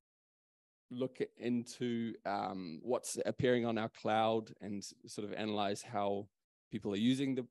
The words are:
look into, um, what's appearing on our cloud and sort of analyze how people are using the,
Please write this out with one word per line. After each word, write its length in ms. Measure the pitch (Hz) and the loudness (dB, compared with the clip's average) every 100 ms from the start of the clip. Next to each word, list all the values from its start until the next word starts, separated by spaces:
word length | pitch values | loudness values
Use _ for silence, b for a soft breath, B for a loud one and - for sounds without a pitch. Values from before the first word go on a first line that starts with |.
| _ _ _ _ _ _ _ _ _ | _ _ _ _ _ _ _ _ _
look 280 | 123 127 - - - | -2 -2 -2 -6 -2
into, 800 | 117 120 117 - 120 117 113 - | 0 2 0 -2 0 0 0 -2
um, 560 | 95 101 101 95 87 80 | -2 0 -2 -4 -6 -6
what's 360 | 120 - - - - | 0 0 0 -2 -2
appearing 400 | - 123 123 117 | 2 4 4 4
on 100 | 110 | 0
our 140 | 113 | -2
cloud 600 | - 110 110 110 113 110 - | -4 2 4 4 2 -2 -10
and 200 | 98 101 - - 117 | -6 -6 -8 -14 -12
sort 220 | - 101 | -8 -6
of 60 | |
analyze 480 | 95 107 104 101 101 | -4 -2 0 0 -2
how 460 | - 104 101 101 107 _ _ _ _ | -4 0 0 0 -4 _ _ _ _
people 220 | 104 107 | -6 -2
are 40 | 98 | 2
using 380 | 120 131 135 | 4 4 2
the, 120 | 131 120 | -2 -4